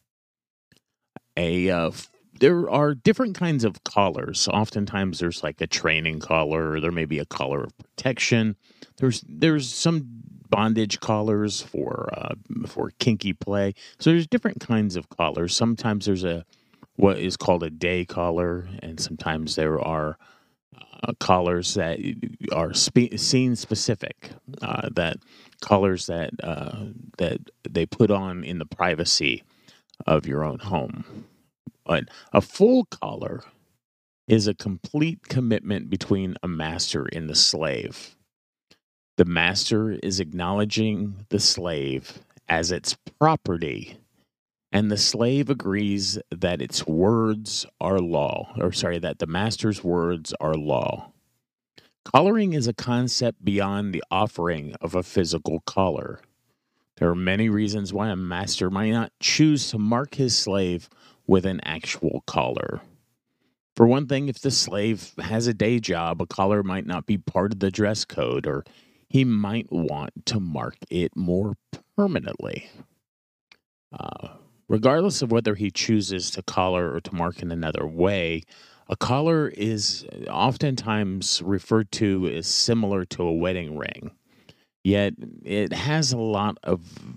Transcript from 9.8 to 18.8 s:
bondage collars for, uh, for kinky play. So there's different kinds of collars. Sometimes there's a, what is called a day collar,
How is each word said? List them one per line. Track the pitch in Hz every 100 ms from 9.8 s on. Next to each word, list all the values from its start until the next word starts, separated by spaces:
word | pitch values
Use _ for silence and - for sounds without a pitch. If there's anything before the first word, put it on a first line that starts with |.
| 170 165 123 117 - - -
bondage | 104 110 110 104 -
collars | - 107 110 104 104 98
for, | - - - - - -
uh, | - - - - -
for | - - -
kinky | 123 107 98
play. | 87 - 101 98 - - -
So | 156
there's | 170 156
different | 247 208 -
kinds | - 110 104 87
of | -
collars. | - 80 - 87 -
Sometimes | 117 113 113 104 104
there's | 92
a, | 90 82 - _ _ _ - -
what | 98 -
is | 92 -
called | - 87
a | 82
day | 80 87 90 90
collar, | 87 87 85 87 87 90 95